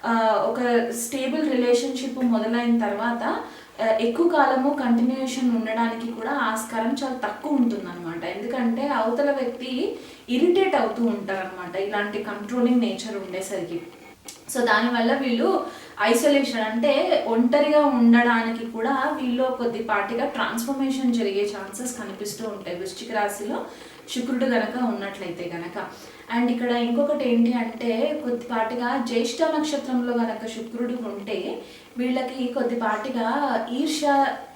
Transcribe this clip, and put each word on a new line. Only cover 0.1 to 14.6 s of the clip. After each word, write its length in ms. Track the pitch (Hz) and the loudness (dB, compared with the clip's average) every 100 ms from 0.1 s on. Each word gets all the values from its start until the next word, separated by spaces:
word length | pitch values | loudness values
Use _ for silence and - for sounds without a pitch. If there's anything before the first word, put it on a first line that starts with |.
| 226 220 208 | 2 4 2
ఒక 480 | - 240 247 233 233 | 0 0 2 2 2
స్టేబుల్ 600 | - - 277 262 311 302 | -4 -4 -4 -2 0 0
రిలేషన్‌షిప్ 720 | 254 240 240 277 254 254 254 | 2 4 4 2 -4 -6 -2
మొదలైన 540 | 247 220 220 233 240 233 | 2 2 2 0 2 2
తర్వాత, 640 | 208 202 233 233 - 427 - - - - | 2 -2 -2 -2 -2 -4 -6 -14 -20 -2
ఆ, 40 | 220 | 0
ఎక్కువ 420 | 220 233 233 339 | 2 2 2 4
కాలము 480 | 311 262 262 269 294 | 6 4 4 2 0
కంటిన్యూయేషన్ 760 | 247 233 247 269 262 262 247 226 | 2 4 4 0 -4 0 0 0
ఉండడానికి 560 | 220 220 226 226 233 | -2 0 -2 -2 -8
కూడా 180 | 233 247 | -8 -4
ఆస్కారం 640 | 285 226 220 - 226 233 277 | -2 -2 -2 -4 -2 0 0
చాలా 120 | 269 | -2
తక్కువ 380 | 254 - - 294 | -4 -4 -4 0
ఉంటుందన్నమాట. 720 | 277 233 202 180 175 170 170 | 2 2 2 -6 -8 -8 -6
ఎందుకంటే, 640 | 175 196 233 247 233 233 285 | -6 -6 -4 0 0 0 0
అవతల 420 | 254 220 240 285 | 0 0 2 2
వ్యక్తి 680 | 269 240 - 247 254 381 - - - - | 2 -2 -4 -6 -2 -2 -4 -12 -18 -2
ఇరిటేట్ 460 | 247 349 349 381 277 | 2 4 6 4 2
అవుతూ 280 | 220 - | 0 0
ఉంటారన్నమాట, 720 | 233 202 190 190 190 180 175 185 | 0 0 -2 -4 -4 -8 -8 -4
ఇలాంటి 420 | 202 208 208 - | -2 -2 -2 -4
కంట్రోలింగ్ 580 | - 202 208 247 240 247 | -6 -8 -4 2 4 4
నేచర్ 360 | 226 - 226 196 | 4 -2 -6 -8
ఉండేసరికి. 680 | 185 185 190 185 170 170 - - - - - - - | -8 -8 -6 -6 -6 -8 -10 -20 -20 -20 -20 -20 -8
So, 160 | 254 | -2